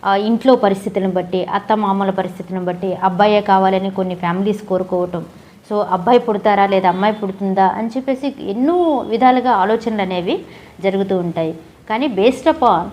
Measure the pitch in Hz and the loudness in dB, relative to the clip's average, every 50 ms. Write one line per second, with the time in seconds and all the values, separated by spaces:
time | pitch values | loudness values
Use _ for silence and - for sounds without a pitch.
0 | - 196 196 202 208 214 233 226 - 262 254 247 226 202 190 190 - 214 190 202 | 0 0 0 0 2 0 0 2 4 4 4 4 4 2 2 0 -4 -4 -4 -2
1 | 190 190 185 185 175 175 - 185 180 - 202 202 196 - 220 214 214 196 196 196 | -2 0 -2 -2 -4 -2 -4 -4 -4 -2 -4 -6 -2 0 -2 0 0 0 0 0
2 | 196 190 185 190 190 185 185 - 165 - 185 185 180 180 180 180 - 190 180 - | 0 -2 -2 -2 -4 -6 -6 -12 -12 -8 -8 -6 -4 -4 -6 -4 -4 -6 -6 -2
3 | 180 190 185 175 202 214 208 208 208 208 196 190 190 190 190 190 190 196 190 196 | -2 -2 2 2 2 4 4 2 2 4 2 4 4 4 2 2 -2 -2 -4 -2
4 | 190 185 180 175 175 175 170 185 196 208 208 202 - - 190 185 185 185 - 180 | -4 -4 -4 -4 -4 -2 -2 0 0 -2 -2 -4 -4 -4 -2 -2 -2 -2 -2 -2
5 | 175 175 175 170 165 - - - - - - - _ - 214 208 208 - 180 190 | -2 -2 -4 -8 -8 -10 -18 -20 -20 -20 -20 -20 _ -6 -2 -2 -2 0 -2 -2
6 | 175 226 254 247 240 233 214 202 196 214 208 196 196 196 196 190 185 180 170 185 | 2 4 4 4 4 2 -4 0 2 2 4 4 2 4 2 2 2 2 2 2
7 | 196 214 214 214 208 196 190 - 196 196 190 196 190 185 - - 226 226 226 262 | 0 0 0 -2 -4 -6 -6 -4 -4 -2 2 2 2 2 2 0 -6 -6 -6 -6
8 | 262 277 269 254 269 277 269 - - 190 202 226 254 294 349 359 359 330 302 247 | -4 -4 -4 -2 -4 -8 -8 -6 -8 -8 -4 0 0 2 2 2 2 2 0 0
9 | 214 214 220 226 254 254 254 254 240 254 233 196 185 196 220 226 220 233 220 208 | -2 -2 -2 2 4 4 4 4 2 2 2 2 2 2 0 0 -2 -4 -4 -2
10 | 196 185 185 180 170 185 - - - - - - - - - - 180 196 185 196 | -4 -2 -2 -4 -2 -2 -4 -4 -6 -12 -20 -20 -20 -20 -20 -4 -2 -2 0 0
11 | 196 196 196 185 175 175 165 170 165 160 165 165 - - - - - - 214 226 | -2 0 0 -2 -2 -2 -2 -2 -4 -4 -6 -8 -14 -20 -20 -20 -8 -6 -4 -2
12 | 269 302 226 185 196 240 262 - - 330 302 311 254 240 196 165 117 202 | -2 -2 0 2 2 2 2 2 0 0 0 2 2 2 2 2 0 -4